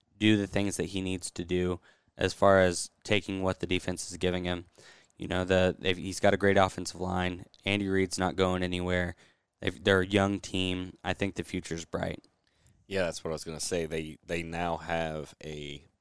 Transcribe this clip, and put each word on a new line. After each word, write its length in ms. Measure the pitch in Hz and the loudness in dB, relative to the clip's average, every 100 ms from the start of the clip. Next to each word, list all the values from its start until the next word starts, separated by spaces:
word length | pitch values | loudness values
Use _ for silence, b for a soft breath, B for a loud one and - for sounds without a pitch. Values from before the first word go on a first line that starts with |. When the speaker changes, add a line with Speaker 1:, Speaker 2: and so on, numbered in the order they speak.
| b - | b 0
Speaker 1:
do 180 | 110 107 | 4 4
the 120 | 98 | 2
things 300 | 98 101 - | -2 -2 -2
that 80 | 92 | -4
he 140 | 95 | -4
needs 300 | 95 92 - | -4 -4 -6
to 120 | - | -8
do 340 | 87 90 90 90 b b b - | -2 0 0 -2 b b b -4
as 140 | 92 | -2
far 280 | - 98 95 | 4 6 8
as 300 | 90 87 - _ | 6 2 -6 _
taking 380 | - 104 - 95 | -2 0 0 -2
what 180 | 95 90 | -2 -2
the 60 | - | 0
defense 440 | 92 - 90 - | -2 -2 -6 -8
is 60 | 87 | -2
giving 280 | 90 90 | 0 0
him. 200 | 90 87 87 B B B B - | -2 -4 -8 B B B B -12
You 100 | 90 | -4
know, 160 | 92 | -2
the, 320 | 90 95 92 - | 2 4 4 2
they've, 180 | 87 90 | -2 -2
he's 240 | 95 90 | -4 2
got 140 | 101 | 2
a 40 | 95 | 4
great 180 | 98 98 | 4 6
offensive 440 | 95 - 90 87 | 4 0 -8 -6
line. 440 | 90 90 90 90 - _ | -2 0 -2 -4 -12 _
Andy 240 | 98 101 98 | -2 0 2
Reid's 300 | 95 92 - | 2 2 0
not 180 | 92 - | -2 2
going 260 | 92 92 | 2 2
anywhere. 540 | 90 90 90 90 87 - b b b - | 0 -2 0 0 -2 -6 b b b -8
They've, 220 | 98 - | -6 -2
they're 180 | 104 95 | 4 4
a 60 | 92 | 4
young 340 | 101 98 101 | 4 4 0
team. 560 | - 95 92 90 92 - | -4 -2 -2 -2 -6 -8
I 100 | 90 | -6
think 200 | 90 101 | -2 -4
the 80 | 87 | -4
future's 420 | 87 90 - 82 | -6 -6 -6 -8
bright. 420 | 80 82 92 - - _ _ _ _ _ - | -6 -6 -6 -8 -14 _ _ _ _ _ -6
Speaker 2:
Yeah, 180 | 95 | -2
that's 200 | 87 - | -2 -4
what 60 | 85 | -6
I 20 | |
was 120 | 78 | -6
gonna 140 | - 78 | -6 -8
say. 280 | - 90 80 | -4 -2 -2
They, 320 | 80 78 - - | -4 -6 -10 -6
they 160 | 85 | -6
now 340 | 82 85 87 82 | -4 -4 -2 -4
have 580 | - 85 80 78 71 - | -2 -2 -2 -6 -10 -14
a 420 | - 76 73 71 - _ | -12 -12 -12 -14 -18 _